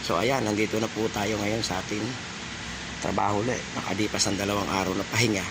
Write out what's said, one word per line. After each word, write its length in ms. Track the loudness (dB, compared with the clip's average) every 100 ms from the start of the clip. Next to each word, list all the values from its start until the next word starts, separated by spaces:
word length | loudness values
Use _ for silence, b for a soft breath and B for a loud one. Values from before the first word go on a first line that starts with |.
So, 160 | 0 2
ayan, 240 | 4 2
nandito 320 | 2 2 2 2
na 80 | 0
po 160 | 0 -2 0
tayo 240 | 0 0
ngayon 240 | 0 0
sa 160 | 0 -2
ating 240 | -2 -4 -2 -4 -8 -10 -10 -8 -8 -8 -8 -4
trabaho 400 | 0 2 2 2
ulit. 240 | 0 -2 -4 -6
Nakalipas 480 | -4 0 0 2 0
ang 80 | 2
dalawang 320 | 2 2 2
araw 240 | 2 2 0
na 80 | 0 2
pahinga. 320 | 4 2 -2